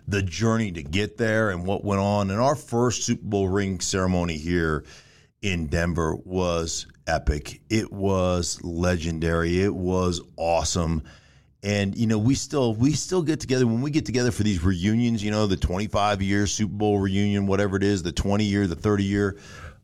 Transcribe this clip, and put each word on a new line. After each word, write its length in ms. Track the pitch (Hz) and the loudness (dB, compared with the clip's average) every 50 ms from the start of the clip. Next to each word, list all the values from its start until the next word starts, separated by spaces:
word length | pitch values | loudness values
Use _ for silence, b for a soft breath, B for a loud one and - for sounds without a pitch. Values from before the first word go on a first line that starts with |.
| B | B
the 140 | - 95 101 | -2 -2 0
journey 500 | 101 90 80 85 110 113 113 113 113 101 85 | 0 -2 -2 0 0 2 2 2 0 -2 -4
to 100 | 82 71 | -8 -6
get 340 | 71 80 98 104 104 - | -4 -2 -2 -2 -2 -2
there 320 | - 117 110 110 110 110 104 | -2 0 0 2 2 2 0
and 160 | 92 87 87 | 0 -2 -2
what 180 | 95 98 - - | -2 -4 -2 -2
went 180 | 101 98 98 | 0 0 2
on. 280 | 98 101 104 104 101 98 | 2 2 2 2 0 0
And 100 | 98 107 | 0 0
our 160 | 123 139 151 | 2 2 0
first 500 | - - - 117 117 120 123 120 - - | -2 -4 -2 0 2 2 2 0 -2 -2
Super 200 | - 120 - - | -2 -2 -2 -2
Bowl 220 | 107 104 98 98 | -2 0 0 2
ring 320 | 92 92 101 101 98 95 87 | 2 2 0 0 0 -2 -4
ceremony 580 | - - - 95 92 92 90 87 87 85 82 | -4 -2 0 0 2 2 2 2 2 0 -2
here 460 | 76 76 87 87 87 85 80 78 71 - B B B B B B B B B B _ | -4 -2 0 2 2 2 2 0 -2 -4 B B B B B B B B B B _
in 240 | - 101 92 85 80 | -4 -2 -2 -2 -2
Denver 500 | 73 78 82 85 87 85 85 80 78 - | -2 0 0 0 0 0 0 0 0 -2
was 720 | - - - 92 92 90 87 85 85 82 80 - - - - - - - | -4 -6 -4 -2 0 0 0 0 0 -2 -4 -6 -8 -10 -12 -18 -10 -4
epic. 520 | - 78 76 - - 82 73 - - - - _ - | -2 -2 0 0 0 -2 -2 -4 -10 -14 -14 _ -2
It 200 | 104 110 101 - | 0 0 0 -2
was 680 | - 98 95 98 98 92 90 90 90 87 85 - - - | -4 -2 0 0 2 2 2 2 2 0 0 -2 -6 -8
legendary. 960 | - 87 85 82 87 90 90 87 78 85 82 80 80 82 82 82 85 85 87 92 98 | -8 -6 -2 0 2 2 2 0 -2 -4 -4 -2 0 0 2 2 2 2 2 2 2
It 100 | 101 - | 0 0
was 480 | 95 90 90 92 92 92 90 87 82 - - - | -2 -2 0 0 2 2 0 -2 -4 -6 -12 -10
awesome. 640 | - 82 82 85 82 78 - - 92 85 80 82 78 - B B B B B B B B B B _ - | -4 -2 0 0 0 0 0 -2 -2 0 0 -2 -2 -4 B B B B B B B B B B _ -4
And, 340 | 101 104 104 101 98 98 | -2 0 0 0 -2 -2
you 80 | - 117 | -2 0
know, 140 | 110 110 107 | 0 2 2
we 160 | 104 123 135 | 2 2 2
still, 400 | 131 - - 147 147 127 117 110 | 0 -2 -4 -2 0 0 0 0
we 160 | 110 123 147 | 2 2 2
still 320 | 151 - - - 185 185 160 | 2 0 -2 -2 -2 -2 0
get 160 | 135 156 - | 0 -2 -2
together. 260 | - - 131 127 127 | -2 0 2 2 2
When 160 | 117 113 117 | 2 2 0
we 80 | 131 151 | 0 0
get 160 | 147 156 - | 0 -2 -2
together 240 | - 110 123 123 123 | 0 0 0 2 0
for 140 | - - 104 | 0 0 0
these 200 | 104 101 85 78 | 0 0 2 2
reunions, 600 | 98 95 85 87 104 110 117 120 120 117 107 101 | 0 2 2 2 2 2 2 2 2 0 0 -2
you 80 | 104 | -2
know, 160 | 104 107 107 | 0 0 2
the 100 | 104 95 | 2 0
twenty-five-year 880 | 85 - - 87 95 107 107 - 107 101 104 104 95 98 95 98 101 104 | 0 0 0 -2 -2 -4 -2 -2 0 0 2 0 0 0 2 2 2 2
Super 280 | 95 - - 107 98 - | 0 0 -2 -2 -2 -2
Bowl 260 | 104 104 104 104 101 | 0 0 2 2 2
reunion, 480 | 98 98 95 98 101 101 101 101 98 | 2 0 0 2 2 2 2 0 0
whatever 300 | 98 95 98 104 98 92 | 2 2 2 2 2 0
it 60 | 98 98 | 2 2
is, 200 | 101 104 95 80 | 2 2 0 -2
the 80 | 87 | -4
twenty-year, 560 | 80 - - 98 101 104 107 104 98 101 101 | -2 -2 0 0 2 0 2 2 2 2 0
the 80 | 90 87 | 0 -2
thirty-year, 640 | 82 - 107 104 101 98 98 101 101 101 98 - B B B B B B B B B | -2 0 0 2 2 2 2 2 2 0 0 -2 B B B B B B B B B